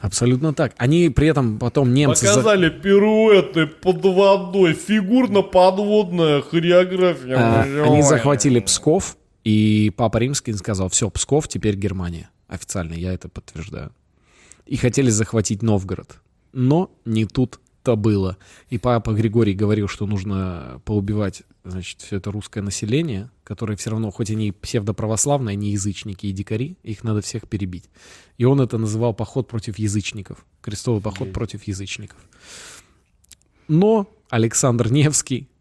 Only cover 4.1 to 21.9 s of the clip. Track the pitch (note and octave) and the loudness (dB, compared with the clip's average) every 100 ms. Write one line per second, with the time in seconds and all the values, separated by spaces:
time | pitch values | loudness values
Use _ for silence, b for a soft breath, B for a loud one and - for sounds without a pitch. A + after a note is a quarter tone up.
4.1 | F#3 G3 G3 F3+ F#3+ F3+ D3+ - G#3+ F#3+ | 4 4 4 2 2 2 2 0 0 2
5.1 | B3 B3+ G3 F#3+ F#3 F#3 F#3 G#3 G#3+ G3 | 2 4 2 2 4 4 4 2 2 2
6.1 | F3 E3 C#3+ C#3 E3 E3 F3 F#3 F#3 F#3 | 0 2 2 0 0 4 4 4 2 2
7.1 | D3+ B2+ B2+ A#2 A2+ - C#3+ D3+ D3+ C#3+ | 0 -2 2 4 4 2 0 4 6 6
8.1 | C#3+ B2 C#3+ D3 A#2+ - - - F3 - | 4 2 2 4 2 2 -2 2 0 -2
9.1 | - _ _ - G#2+ G#2+ G#2+ G#2+ - A2+ | -12 _ _ 0 2 4 4 2 0 -2
10.1 | G#2+ B2 C#3 - G#2 F#2+ G2+ F#2 - G#2+ | 0 -2 -4 -6 -8 -4 -4 -2 -2 -4
11.1 | - - C#3+ D#3 - G#2+ G2 G2 F#2 F2 | -4 -2 -2 -2 -4 -2 -2 -4 -4 -6
12.1 | E2+ - _ _ F2 - G2+ E2+ E2 F2+ | -8 -14 _ _ -14 -10 -8 -6 -6 -6
13.1 | F#2 F2+ - - - D#2+ - C#2 _ _ | -8 -10 -18 -16 -14 -12 -12 -14 _ _
14.1 | b b b b b _ B2+ B2 A#2+ C3+ | b b b b b _ -2 -2 0 0
15.1 | G#2 G#2+ A2+ G#2 G2+ A2+ G#2 F#2+ F#2+ - | 0 0 -2 -2 -2 0 0 -2 -10 -12
16.1 | - _ _ _ C3 B2+ D3+ F#3 _ - | -20 _ _ _ -2 2 2 0 _ -4
17.1 | A2 A2 - B2+ - _ _ - A2+ G#2+ | -2 -2 -2 -4 -4 _ _ -2 0 2
18.1 | G#2 F#2 F#2 b b b A#2+ B2+ A#2+ A2+ | 0 0 -6 b b b -6 0 0 0
19.1 | G#2+ A2 A2 A2 F#2+ G#2 G#2+ G2+ - G2+ | 0 0 2 2 2 0 0 -2 -4 -6
20.1 | G2+ F#2+ G2 F#2 F2 B1+ B1 - G#2+ G2 | -4 -4 -4 -4 -8 -14 -16 -4 -2 -2
21.1 | G#2 G2+ F#2 _ _ - F#2 F2 | -2 -2 -6 _ _ -12 -12 -12